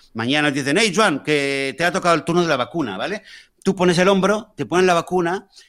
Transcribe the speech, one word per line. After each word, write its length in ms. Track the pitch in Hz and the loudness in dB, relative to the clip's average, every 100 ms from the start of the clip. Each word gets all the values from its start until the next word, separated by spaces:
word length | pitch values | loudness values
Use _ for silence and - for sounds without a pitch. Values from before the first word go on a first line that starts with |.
| _ | _
mañana 380 | 113 117 147 147 | -6 -2 0 0
te 80 | 139 | 0
dicen, 180 | 135 165 | 0 0
"Hey, 140 | 226 | 0
Joan, 300 | 175 214 139 | 2 0 0
que 520 | - 147 139 139 135 135 | -2 -2 0 -2 -4 -2
te 80 | 170 | -2
ha 80 | |
tocado 220 | 180 175 165 | 0 0 0
el 80 | 156 | 0
turno 160 | 170 | 0
de 80 | 170 | 2
la 80 | 139 | 0
vacuna", 400 | 120 165 127 95 | -2 -6 -6 -6
¿vale? 260 | 139 202 - - - _ | -8 -8 -14 -20 -20 _
Tú 100 | - | -4
pones 240 | 180 180 165 | 0 2 4
el 100 | 185 | 4
hombro, 440 | 196 190 208 - - | 4 2 -2 -4 -10
te 80 | 107 | -2
ponen 200 | 175 185 | 2 4
la 100 | 170 | 2
vacuna 520 | 165 180 170 190 196 - | 0 -2 -2 -4 -10 -20